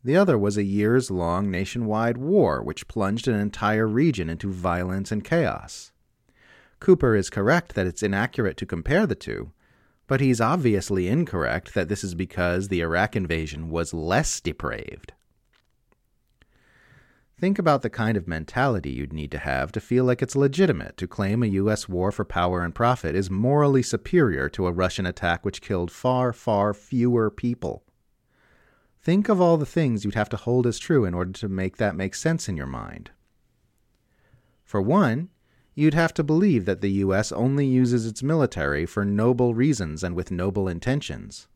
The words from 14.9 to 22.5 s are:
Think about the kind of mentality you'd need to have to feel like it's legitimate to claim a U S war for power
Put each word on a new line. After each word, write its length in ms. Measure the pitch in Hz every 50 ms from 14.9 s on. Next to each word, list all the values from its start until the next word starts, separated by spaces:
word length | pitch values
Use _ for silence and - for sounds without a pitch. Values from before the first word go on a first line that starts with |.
| - - - - _ _ _ _ _ _ _ _ _ _ _ _ _ _ _ _ _ _ _ _ _ _ _ _ _ _ _ _ _ _ _ _ _ _ _ _ - - _ _ _ _ _ _ _
Think 220 | - 175 190 196 -
about 220 | 180 165 143 131
the 80 | - 110
kind 260 | - - 113 110 110
of 120 | 101 85
mentality 640 | 87 82 80 80 - - 123 131 139 117 95 76 69
you'd 220 | 64 62 71 71 -
need 180 | 78 73 69
to 80 | - 69
have 320 | - 71 65 65 67 80 -
to 80 | 104
feel 240 | - - 123 127 127
like 160 | 127 123 -
it's 140 | 135 - -
legitimate 600 | 139 143 139 139 165 196 165 113 76 - - -
to 100 | - 92
claim 360 | 90 - - 98 98 104 120 123
a 40 |
U 220 | 107 95 95 98 107
S 200 | 107 - - -
war 220 | 92 87 92 98
for 120 | - - 101
power 400 | - - 90 87 90